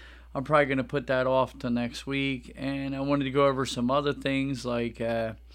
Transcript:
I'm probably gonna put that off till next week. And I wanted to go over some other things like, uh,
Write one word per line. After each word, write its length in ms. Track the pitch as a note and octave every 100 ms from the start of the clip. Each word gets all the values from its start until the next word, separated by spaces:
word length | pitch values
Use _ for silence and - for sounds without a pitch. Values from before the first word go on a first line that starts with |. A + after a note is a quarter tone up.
| - - - C#3+
I'm 80 |
probably 240 | C3 D3+ C#3
gonna 160 | C3+
put 240 | C3 C#3+ B2
that 180 | B2+ C3
off 320 | C3 B2+ -
till 140 | B2+
next 340 | A#2+ A#2+ - -
week. 480 | C#3 C#3 B2+ - -
And 400 | C3+ C#3 C#3 C3+
I 40 |
wanted 240 | C#3 C#3+
to 80 | C3+
go 160 | C3+ C#3
over 180 | C3 B2
some 240 | - A#2+
other 240 | C#3 D3
things 520 | C3+ C#3 C3+ C3+ B2+ B2
like, 360 | A#2+ A#2+ -
uh, 320 | A#2 A#2 A2+ G#2+ -